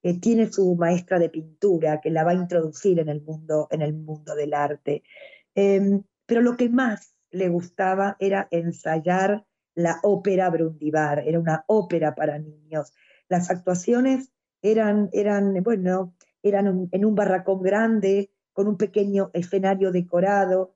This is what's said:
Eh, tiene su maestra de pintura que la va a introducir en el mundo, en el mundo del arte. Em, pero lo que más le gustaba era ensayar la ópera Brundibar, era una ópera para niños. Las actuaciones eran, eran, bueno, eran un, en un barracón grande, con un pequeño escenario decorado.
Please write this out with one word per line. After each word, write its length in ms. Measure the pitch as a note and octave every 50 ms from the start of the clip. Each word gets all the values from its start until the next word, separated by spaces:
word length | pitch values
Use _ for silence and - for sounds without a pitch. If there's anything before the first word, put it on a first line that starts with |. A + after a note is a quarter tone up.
Eh, 160 | - F3+ F3 F3
tiene 320 | - A3+ A#3 A3+ A3+ G#3+
su 240 | - - F#3+ F3+ F3
maestra 440 | E3+ E3+ E3 F3+ F3 F3 _ F#3+ F3
de 100 | E3+ E3
pintura 720 | - D#3+ D#3 D#3+ _ _ - G3+ F3+ D#3+ D#3+ D#3 D3+ D3+
que 100 | - D#3+
la 140 | D#3+ D#3+ D#3+
va 60 | F3
a 40 | F3
introducir 640 | F#3 F3+ F3 F3+ E3+ D#3+ D#3 D3+ - - G3+ F3+ E3+
en 120 | D#3 D3+
el 100 | D3 D3+
mundo, 480 | D3 D#3 D#3 D#3 D#3 D#3 D#3 D3+ D3+ -
en 120 | - D#3+
el 100 | D3+ D3+
mundo 420 | D3+ D#3 D#3 D#3 D#3 D3+ - - D3+
del 200 | D3+ D3 D3 D3
arte. 480 | D3 D3 D3 D3+ - _ - D3 - _ _ - - - - - _ _ _ _
Em, 480 | G3 G3+ G3 G3 G3 G3 G3 G3+ G3 G3+ _ _ _ _
pero 140 | - A#3 A#3
lo 160 | A#3+ A#3+ A#3+
que 140 | - B3 A#3
más 440 | A#3+ C4 C4 A#3+ G#3 - - _ _ _ _ _
le 180 | - F#3 F#3+ F3
gustaba 680 | F3 F3 F3 F3 _ - F#3+ F#3 F#3+ G3 G3 G3+ G3 _
era 300 | G3 G3 G3 G3 G3+ _
ensayar 960 | E3+ E3+ E3+ E3+ E3+ - - D#3+ D#3+ D#3+ D3+ F3+ F3+ F#3+ F#3+ G3 G#3 G#3 _ _ _ _ _ _ _
la 260 | E3+ E3+ E3 - -
ópera 480 | - G#3 G3+ F#3 F3+ G#3 F#3+ F#3 F#3 F3+
Brundibar, 680 | E3+ D#3+ E3 D#3+ D#3+ D3+ D3+ D3+ D3+ D#3 D3+ D3 D3 D3
era 180 | - D3+ D#3+ E3+
una 260 | E3 E3 D#3 D#3 - -
ópera 460 | G#3+ G#3+ F#3 F3+ F3 E3 D#3 D3 C#3+
para 240 | - D3+ D3+ D3 D3+
niños. 540 | D#3 D3+ D3+ _ _ D#3 D#3 D3+ C#3+ - _ _ _ _ _ _ _ _
Las 200 | F#3 F3 F3 -
actuaciones 840 | F#3+ F3+ - F#3 F3+ F3+ - - A#3+ A#3+ B3+ C4 C4 C4 C4+ _ _ _ _ _ _ _
eran, 480 | - G3+ A3 A3+ A3 G#3 G#3 G#3 G#3 F#3+
eran, 500 | - G3+ G3+ G#3 G#3 G3+ G3+ G3 G3 F3+
bueno, 520 | F#3 A#3 A#3 G3 F3+ F3+ F#3 F#3+ F#3+ F3+ _ _ _ _ _ _
eran 240 | - G3+ G3+ G3 G3+ G3
un, 200 | F#3 F#3 F#3 F3+
en 140 | - F#3+ G3+
un 100 | A3 G#3+
barracón 480 | G3 G#3 F#3+ F#3 F#3 F#3 - F#3+ F#3+
grande, 680 | F#3 F#3+ G3 G#3+ A3+ A3+ A3+ G#3+ G3 F#3+ G3 G3+ G3+ _ _ _ _ _
con 140 | _ - G3
un 100 | G#3 G#3
pequeño 540 | F3 G#3+ F#3+ - G#3+ G3+ G3+ G3 G3 G3 F#3+
escenario 600 | - F#3 F3 - G3 G3 F#3+ F#3+ G3 F#3+ G3 F#3+
decorado. 800 | F3+ F3+ F3 F3 - F3 F3+ G3 G3+ G3+ G3 F3+ F#3 F#3+ F#3 F#3 _